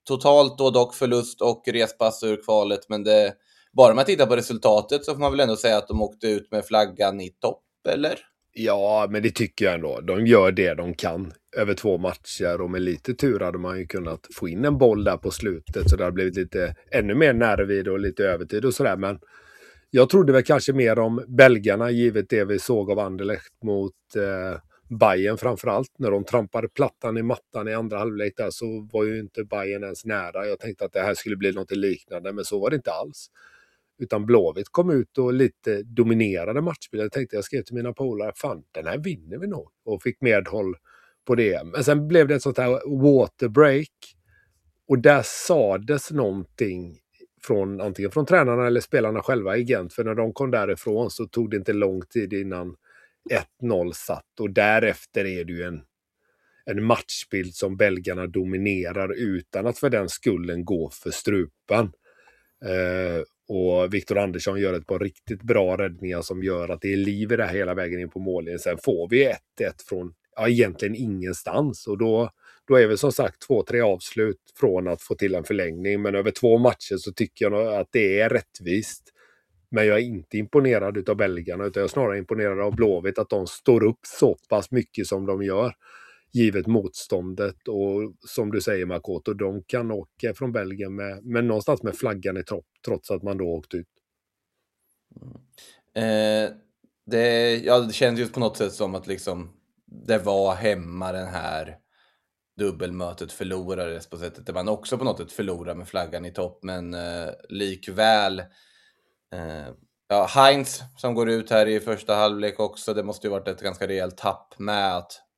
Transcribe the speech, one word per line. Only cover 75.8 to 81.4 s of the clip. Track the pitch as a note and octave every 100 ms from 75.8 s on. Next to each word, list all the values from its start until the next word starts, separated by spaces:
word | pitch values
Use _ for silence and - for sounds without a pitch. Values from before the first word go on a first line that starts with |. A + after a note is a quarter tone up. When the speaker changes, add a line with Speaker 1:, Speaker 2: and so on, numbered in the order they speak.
| G2 G2+
Speaker 2:
Men | G2+
över | G2 G#2
två | - A#2+ A#2
matcher | B2 - - F#2+
så | G2+
tycker | F#2 G#2+ -
jag | G#2
nog | G#2 A2+
att | G#2 F2+
det | A#2+ G2+ G2
är | A2
rättvist. | A#2 - - F2 G2 A2 - _ _ _ _ _ _ _
Men | A2 G#2+
jag | G#2+
är |
inte | A#2+ G2 - A2
imponerad | G#2 D3 C3 A2 G2 G2
utav | F#2+ G2+
belgarna, | G2 F2